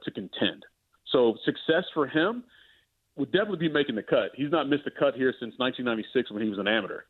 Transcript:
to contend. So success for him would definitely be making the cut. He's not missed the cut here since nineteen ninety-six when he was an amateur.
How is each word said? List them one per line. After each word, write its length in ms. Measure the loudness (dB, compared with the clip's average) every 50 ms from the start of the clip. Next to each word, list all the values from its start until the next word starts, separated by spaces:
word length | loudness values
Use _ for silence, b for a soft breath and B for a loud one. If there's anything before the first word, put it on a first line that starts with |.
| -4
to 60 | -10
contend. 540 | -8 -8 -10 -8 -4 0 0 0 -2 -4 -14 -20 _ _ _ _ _ _ -6 0
So 240 | 4 4 4 4 2 0 -2
success 400 | -4 -4 -2 0 2 2 2 0 -2
for 140 | 0 -2 0
him 380 | 2 2 2 2 2 0 -4 -10 b b b b b b b b b b _ _ _ -6
would 140 | -6 -4 0
definitely 280 | 0 0 0 0 -2 -2
be 100 | 0 2
making 260 | 2 2 2 0 -2
the 80 | -4
cut. 280 | -2 2 2 2 2 0 -2
He's 160 | -4 -2 0
not 180 | 2 2 2 2
missed 160 | 0 0 -2
the 60 | -4
cut 240 | -2 0 0 0 2
here 200 | 2 0 0 0 -2
since 160 | -6 -8 -4 -2
nineteen 260 | -2 -2 -2 -2 -2
ninety-six 460 | -2 -2 -2 -4 -2 0 -2 -2 -2
when 120 | -4 -4
he 60 | -2 -2
was 100 | -2 -2
an 80 | 0
amateur. 360 | 0 0 0 0 -4 -8 -12 -14